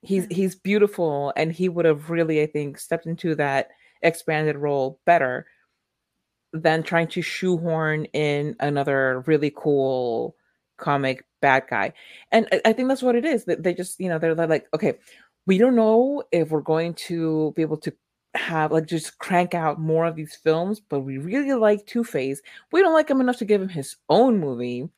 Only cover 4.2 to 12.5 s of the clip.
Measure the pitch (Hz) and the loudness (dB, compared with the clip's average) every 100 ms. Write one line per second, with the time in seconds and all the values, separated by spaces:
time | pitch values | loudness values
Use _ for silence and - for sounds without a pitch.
4.2 | - 147 156 143 147 143 131 - - 170 | -4 0 0 -2 -2 0 -2 -2 2 4
5.2 | 131 127 - _ _ _ _ _ _ _ | 2 -4 -10 _ _ _ _ _ _ _
6.2 | _ _ _ 160 160 160 156 170 165 - | _ _ _ -2 0 0 0 0 0 -4
7.2 | 160 - 185 175 170 160 156 151 156 147 | -6 -4 0 0 0 -2 -2 -2 -4 -2
8.2 | 151 147 147 - 147 143 139 139 131 127 | 0 0 -4 -4 -2 -2 0 2 0 -2
9.2 | 127 151 147 - 156 143 135 131 123 113 | 0 2 0 -4 0 0 0 -2 -2 -4
10.2 | 123 _ _ _ _ - - 143 135 131 | -6 _ _ _ _ -8 -2 -2 -2 -4
11.2 | _ _ 143 135 - 117 98 - - - | _ _ 2 2 2 -4 -4 -8 -20 -20
12.2 | - 226 226 | 0 0 2